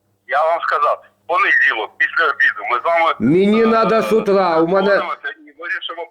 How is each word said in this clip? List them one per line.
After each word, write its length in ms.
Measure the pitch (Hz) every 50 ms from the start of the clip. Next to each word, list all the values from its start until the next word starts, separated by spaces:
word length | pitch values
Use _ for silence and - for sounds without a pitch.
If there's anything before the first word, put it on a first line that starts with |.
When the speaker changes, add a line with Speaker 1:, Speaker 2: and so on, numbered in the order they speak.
| _ _ _ _ _
Speaker 1:
я 180 | - 131 143 160
вам 160 | 160 170 160
сказав, 440 | - - 175 151 147 139 107 - - - _ _ _
в 20 | -
понеділок, 640 | 170 185 202 175 143 131 - 165 123 110 104 - - -
після 260 | - - - 170 165
обіду, 360 | 147 - - - - - - - -
ми 80 | 120 120
з 60 | -
вами, 300 | 165 170 170 165 160 - -
Speaker 2:
Мені 440 | 107 127 160 185 196 202 214 226
Speaker 1:
е, 40 | 226
Speaker 2:
надо 360 | 226 226 226 226 220 220 220
з 100 | - -
утра, 480 | 214 220 214 202 190 196 190 175 165 160
у 60 | 165
мене 200 | 165 165 175 190
Speaker 1:
зустрінемося 420 | 202 196 175 180 165 147 - - -
і 320 | - 160 151 147 143 156
вирішимо 440 | 170 175 - 175 - - 170 170 165 165